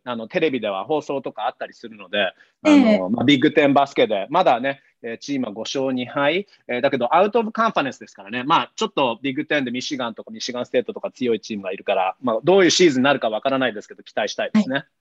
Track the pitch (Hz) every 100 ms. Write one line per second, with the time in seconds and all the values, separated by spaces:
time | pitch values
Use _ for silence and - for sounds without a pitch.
0 | 123 117 113 - 160 127 107 95 107 151
1 | - 139 135 - 113 - 110 - 117 107
2 | 92 101 92 - _ _ 311 294 233 208
3 | - - 123 139 147 - 143 139 139 -
4 | 117 104 98 160 170 120 135 139 _ _
5 | 117 113 - 139 120 104 110 139 135 127
6 | 120 143 143 175 202 _ - 123 135 135
7 | 120 160 208 233 220 220 226 180 139 113
8 | 107 - 98 123 127 160 120 - 220 -
9 | 131 113 135 131 151 151 123 123 - 135
10 | 120 110 - 110 - 123 123 127 113 104
11 | 101 - 127 110 - 107 92 98 - 95
12 | 92 - 127 113 143 196 170 - 175 127
13 | 135 135 117 107 135 135 127 104 - 104
14 | - - 104 - 104 214 131 139 - _